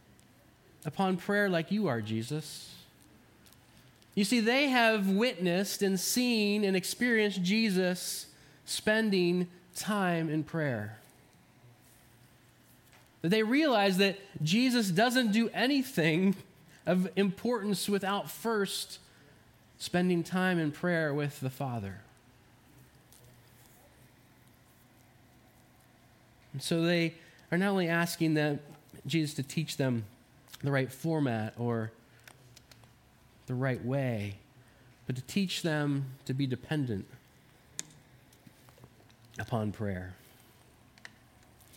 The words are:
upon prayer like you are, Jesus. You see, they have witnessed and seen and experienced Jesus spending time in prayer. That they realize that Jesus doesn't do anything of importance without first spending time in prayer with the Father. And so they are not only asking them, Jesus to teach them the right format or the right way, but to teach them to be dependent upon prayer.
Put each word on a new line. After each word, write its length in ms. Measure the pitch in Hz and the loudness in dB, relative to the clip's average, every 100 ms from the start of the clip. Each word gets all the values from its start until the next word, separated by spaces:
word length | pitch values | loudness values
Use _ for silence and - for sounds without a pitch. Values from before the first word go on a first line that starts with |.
| - - - - - _ - - | -20 -20 -20 -20 -20 _ -20 -14
upon 320 | 156 - 190 185 | -8 -2 0 0
prayer 320 | - 202 202 | 0 0 2
like 240 | 170 160 | 0 0
you 160 | 208 180 | 0 0
are, 140 | 117 | 0
Jesus. 680 | 107 110 117 151 156 - - - - - - - - - - - - - - - - 196 | -2 -4 -4 -6 -8 -14 -16 -20 -20 -20 -20 -20 -20 -20 -20 -20 -20 -20 -20 -20 -6 -2
You 80 | |
see, 160 | 208 240 | 2 2
they 300 | 220 262 285 | 2 2 2
have 400 | 247 226 220 196 | 4 4 4 2
witnessed 720 | 196 240 - 180 175 202 - | 2 2 0 0 0 0 0
and 180 | 196 190 | 0 0
seen 640 | - 240 247 226 208 208 | 0 2 2 2 2 2
and 120 | 196 185 | 2 0
experienced 680 | 180 - 247 226 208 190 | -2 -2 2 2 2 0
Jesus 840 | 180 220 226 185 180 180 - - - - - - - | 0 2 2 2 2 0 -6 -8 -12 -20 -20 -18 -10
spending 840 | - 214 220 220 190 175 180 175 - - - | -4 2 2 4 4 4 2 -2 -8 -16 -10
time 540 | 185 208 185 165 160 | -4 0 2 0 0
in 140 | 156 | -2
prayer. 540 | 147 165 147 113 107 110 - - - - - - - - - - - - - - - - - - - - - _ | -2 -2 -2 -2 -6 -10 -20 -20 -20 -20 -20 -20 -20 -20 -20 -20 -20 -20 -20 -20 -20 -20 -20 -20 -20 -20 -20 _
That 80 | 165 | 0
they 140 | 220 | 2
realize 540 | 220 269 311 220 196 185 | 2 2 4 4 4 4
that 200 | 196 - - - | 2 0 -10 -4
Jesus 480 | 151 214 262 240 196 | 0 2 4 2 2
doesn't 440 | 170 247 247 233 | 2 4 4 4
do 160 | 214 233 | 2 0
anything 840 | 170 254 285 254 - 160 160 190 190 - - - - - | 0 0 0 0 2 2 4 2 0 -6 -20 -20 -6 0
of 240 | 185 185 190 | 0 2 0
importance 720 | 202 180 233 240 208 190 - | 0 0 -2 0 0 -2 0
without 420 | 196 190 202 151 | -2 0 -2 -4
first 680 | - 226 214 196 - - - - - - - - - - - | -6 -2 0 0 -4 -8 -14 -20 -20 -20 -20 -20 -20 -20 -14
spending 460 | - 175 180 170 | -4 0 2 0
time 360 | 160 185 185 175 | 0 0 2 2
in 120 | 156 | 0
prayer 420 | 147 180 165 156 | -2 0 0 0
with 280 | 143 147 - | -2 -4 -4
the 80 | 131 | -8
Father. 500 | - 135 120 98 95 - - - - - - - - - - - - - - - - - - - - - - - - - - - - - - - - - - - - - - - - - - - - - | -6 -6 -6 -8 -10 -18 -20 -20 -20 -20 -20 -20 -20 -20 -20 -20 -20 -20 -20 -20 -20 -20 -20 -20 -20 -20 -20 -20 -20 -20 -20 -20 -20 -20 -20 -20 -20 -20 -20 -20 -20 -20 -20 -20 -20 -20 -20 -20 -20 -16
And 100 | 135 | -10
so 200 | - 165 | -2 0
they 320 | 165 170 160 - - - - | 2 2 0 -4 -18 -20 -4
are 60 | 170 | 0
not 140 | 202 | 2
only 180 | 196 170 | 2 2
asking 460 | 170 170 - 160 151 | 2 0 0 2 4
them, 260 | 147 143 - - - - 131 | 2 0 -6 -20 -20 -14 -2
Jesus 280 | 160 147 | 0 0
to 100 | - | -4
teach 320 | 131 165 151 - | -4 -4 -4 -2
them 300 | 135 117 101 - - - - - | 0 0 -4 -14 -20 -20 -20 -8
the 80 | 143 | -2
right 180 | 139 127 | 0 0
format 640 | - 165 156 135 113 110 - | -4 -2 0 0 0 -4 -4
or 320 | 120 113 113 - - - - - - - - - - - - - - - - | -2 -2 -4 -10 -20 -20 -20 -20 -20 -20 -20 -20 -20 -20 -20 -20 -20 -18 -8
the 60 | |
right 300 | 127 135 120 117 | -4 -2 -2 -2
way, 500 | 139 131 110 101 98 - - - - - - - | -2 -2 -2 -6 -8 -16 -20 -20 -20 -20 -12 -8
but 100 | 131 | -8
to 60 | |
teach 400 | - 202 185 - | -4 -2 -2 -2
them 440 | 165 151 147 139 135 - - | -2 0 0 0 -4 -8 -6
to 80 | |
be 140 | 131 135 | -2 -2
dependent 580 | 123 - 156 127 98 - - - - - - - - - - - - - - - - - - - - - - - - | -4 -4 -2 -2 -4 -8 -16 -20 -20 -20 -20 -14 -12 -12 -16 -20 -20 -20 -20 -20 -20 -20 -20 -20 -20 -20 -20 -18 -12
upon 340 | - 117 107 | -6 -4 -4
prayer. 440 | 95 104 90 92 90 - - - - - - - - - - - - - - - | -4 -6 -6 -10 -16 -20 -20 -20 -20 -20 -20 -20 -20 -20 -20 -20 -20 -20 -20 -20